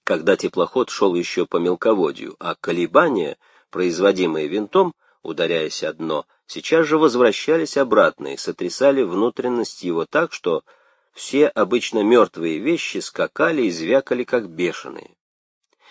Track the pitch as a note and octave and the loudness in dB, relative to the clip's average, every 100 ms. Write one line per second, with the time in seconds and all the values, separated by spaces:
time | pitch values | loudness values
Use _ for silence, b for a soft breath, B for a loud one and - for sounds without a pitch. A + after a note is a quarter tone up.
0 | - F2 E2 F#2+ F2 - E2+ B2+ A#2 - | -4 -2 2 2 0 -2 0 0 -2 0
1 | G2+ F2 E2+ - F2 F2 F2 F2+ A#2 G#2+ | 0 0 -2 -2 -2 0 0 0 0 2
2 | D#2+ C2+ - - E2+ D#2+ - F2 E2+ A#2+ | 0 -2 -12 -10 -8 -8 -4 -2 0 2
3 | E3+ A#2 D2+ - b b b - F2+ D#2+ | 2 0 -4 -8 b b b -2 -2 2
4 | G2 F#2+ F2 D#2 D2+ F#2+ G#2 F#3 F3+ - | 2 4 0 -2 -4 -4 -2 2 0 -2
5 | _ _ E2+ D#2 E2 E2 D#2 - D#2+ D#2 | _ _ -10 -4 -2 0 -2 -4 -6 -6
6 | D#2+ D2+ - _ _ - - D#3+ D#3 D#3 | -4 -4 -6 _ _ -14 0 2 4 4
7 | D#3 B2 B2 G2+ - E3 D#3 C#3+ C3 G#2+ | 4 4 4 4 0 0 0 -2 2 4
8 | E2 - C#2+ C#2 - E2+ F2+ - C#3 C#3 | 4 0 -8 -8 -8 -6 -6 2 2 4
9 | G#2+ F2+ A#2 - B2 B2 G#2+ - F2+ E2 | 0 0 0 -2 -4 -2 -4 -6 -4 -4
10 | D#2+ - E3 - - D#2+ b b b b | -2 -2 -2 -4 -4 -4 b b b b
11 | b - - C3+ D3 - G2 A#2+ - A2 | b -16 -4 2 2 2 0 0 -2 0
12 | G#2 B2 G2+ F2 E2 D#2 A#2+ E3 - F#2+ | 4 6 4 0 -4 -4 -2 -4 -4 -8
13 | - - E2 - D#3+ D#3+ A2 E2+ E2 C3+ | -8 -6 -6 -2 -2 0 -2 -2 0 0
14 | - B2 B2 B2 G2 D#2+ F2 - C2 C#2 | 0 -4 -2 -4 -4 -4 -4 -4 -12 -16
15 | - _ _ _ _ _ _ b b | -18 _ _ _ _ _ _ b b